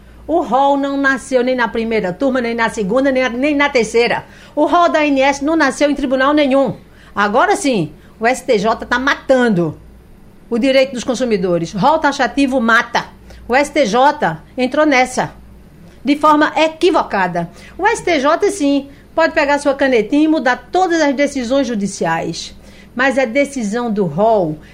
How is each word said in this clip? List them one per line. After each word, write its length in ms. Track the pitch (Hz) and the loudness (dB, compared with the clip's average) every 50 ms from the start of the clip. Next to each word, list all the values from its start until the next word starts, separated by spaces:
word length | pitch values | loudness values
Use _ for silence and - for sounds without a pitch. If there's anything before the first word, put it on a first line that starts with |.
| - - - - - | -20 -20 -20 -14 -6
O 160 | - 311 339 | -2 -2 -2
rol 360 | 294 202 - 269 277 277 285 | 0 0 0 2 2 2 2
não 180 | 277 277 277 277 | 0 0 -2 -2
nasceu 480 | 277 277 269 269 - - - 262 247 240 | 0 0 0 0 -2 -4 -2 0 0 0
nem 120 | 254 254 | 0 0
na 120 | 254 277 | 0 -2
primeira 460 | 208 - 233 226 226 226 214 185 180 175 | -2 -2 -4 -4 -2 -2 -2 -2 -2 -4
turma, 260 | - 277 269 254 254 | -2 -2 0 0 -2
nem 160 | 233 233 233 | -2 -4 -2
na 140 | 233 226 220 | -2 -2 -2
segunda, 420 | 220 233 208 180 226 262 269 277 | -2 -4 -4 0 0 0 2 2
nem, 160 | 262 254 262 247 | 0 0 -2 -2
nem 260 | 226 247 269 302 294 | -2 -2 -2 0 0
na 120 | 277 285 285 | 0 0 2
terceira. 540 | 285 247 214 214 - 233 240 226 170 - - - - - - - - | 2 0 0 2 0 0 0 0 -2 -4 -6 -12 -20 -20 -18 -8 -2
O 100 | 294 302 | 0 0
rol 240 | 302 320 349 349 320 | 2 4 2 2 2
da 100 | 269 311 | 2 2
A 80 | 302 | 0
N 120 | 294 277 262 | 2 2 2
S 220 | 262 285 277 277 269 | 2 2 0 0 -2
não 120 | 302 330 | -2 0
nasceu 340 | 320 294 269 262 - 294 294 | 2 0 0 0 0 0 0
em 60 | 277 | 0
tribunal 380 | 277 277 247 269 262 262 277 302 | 0 -2 -2 0 0 2 2 2
nenhum. 420 | 302 294 254 262 277 269 214 - - - - - - - - - | 2 2 2 2 2 0 0 -4 -8 -14 -20 -20 -20 -20 -10 -4
Agora 400 | 202 202 202 202 269 339 403 392 | -2 -2 0 2 2 2 2 0
sim, 360 | 403 - 277 247 196 156 - - - - - - - | 0 0 -2 0 0 -2 -4 -8 -18 -20 -20 -10 -2
o 80 | 220 | -2
S 160 | 233 254 254 - | -2 -2 -2 0
T 140 | - 240 | 0 0
J 280 | 202 185 226 233 - 240 | 2 2 0 -2 -2 -4
tá 120 | - 240 247 | -4 -4 -2
matando 800 | 262 277 320 - - - 262 254 240 233 202 170 170 151 151 - - - - - - - - - - - - - - - | 0 -2 -2 -2 0 2 2 4 4 2 2 0 0 -2 -4 -10 -18 -20 -20 -20 -20 -20 -20 -20 -20 -20 -20 -20 -10 -6
o 80 | 233 | -4
direito 360 | 233 240 269 262 269 262 269 247 | -2 0 2 4 2 2 2 -2
dos 100 | 240 - | -8 -6
consumidores. 680 | 294 - - 262 240 214 190 185 185 175 170 165 160 - | -4 -4 -2 -2 -2 0 0 0 0 0 -2 -2 -4 -4
Rol 260 | 185 202 277 311 311 | 0 2 2 2 2
taxativo 640 | 311 285 269 277 254 233 - 277 277 254 262 262 | 0 0 0 0 -2 -2 0 0 0 0 0 0
mata. 440 | 226 226 226 240 233 - - 190 - - - - - - - - - | 2 2 2 2 0 0 -4 -4 -4 -4 -14 -20 -20 -20 -20 -16 -6
O 80 | - 233 | 0 0
S 140 | 269 285 285 | 0 0 2
T 140 | - 311 269 | 0 0 0
J 560 | 196 196 247 262 294 294 294 202 165 160 - - - - | 2 2 4 4 2 2 0 -2 -4 -4 -6 -12 -12 -6
entrou 280 | 254 254 247 285 294 311 | -4 -4 -2 0 2 2
nessa, 480 | 302 269 247 254 247 - 220 165 135 - - - - - - - - - - - - - - - | 2 4 2 2 0 -2 -6 -6 -6 -8 -16 -20 -20 -20 -20 -20 -20 -20 -20 -20 -20 -18 -8 -2
de 100 | 247 294 | -2 0
forma 380 | 294 302 311 302 302 302 - - | 2 4 2 4 4 2 0 0
equivocada. 920 | 302 311 320 320 320 339 381 320 302 - - 226 196 185 175 170 175 170 175 - - - - - | 0 0 0 0 0 0 2 2 2 -2 -2 -2 -2 -2 -2 -2 -6 -6 -6 -12 -20 -20 -18 -8
O 80 | - 359 | -2 -2
S 160 | 440 453 453 - | -2 0 0 -2
T 160 | 370 339 277 | -2 0 0
J, 300 | 247 294 330 320 403 392 | 2 0 0 2 0 -2
sim, 380 | 403 - 285 277 285 277 277 - - - - - - | 0 0 0 0 0 0 -2 -6 -18 -20 -16 -6 -2
pode 200 | 330 320 320 320 | 0 0 0 2
pegar 240 | 330 294 277 285 285 | 0 0 0 0 0
sua 140 | - 285 269 | 0 -2 0
canetinha 500 | - 285 269 247 226 202 208 285 294 311 | 0 0 2 2 0 0 2 2 2 2
e 40 | 311 | 2
mudar 400 | 311 320 240 254 247 - - - | 2 0 0 -2 -2 -2 -6 -4
todas 300 | - 359 381 349 339 330 | 0 0 0 2 2 0
as 120 | 302 285 262 | 0 0 0
decisões 540 | 233 285 277 285 269 240 220 269 277 269 | 0 -2 -2 -2 -6 -4 -2 0 0 0
judiciais. 880 | 226 240 202 202 196 - - 190 165 165 165 170 170 170 - - - - - - - - - - - - | -2 -4 -4 -4 -6 -6 -4 -4 -4 -2 -4 -4 -8 -8 -10 -12 -14 -16 -20 -20 -20 -20 -20 -20 -12 -4
Mas 220 | 240 254 277 220 | -2 0 0 2
a 80 | 269 262 | 0 -2
decisão 640 | 233 220 285 277 277 - 262 220 196 208 247 240 233 | 0 0 0 -2 -2 -2 -6 -4 -4 -4 -4 -2 -2
do 140 | 208 214 196 | -2 -2 -2
rol 520 | 165 143 180 214 226 226 208 175 156 151 151 - - | -2 0 0 2 2 2 2 0 -2 -4 -8 -12 -20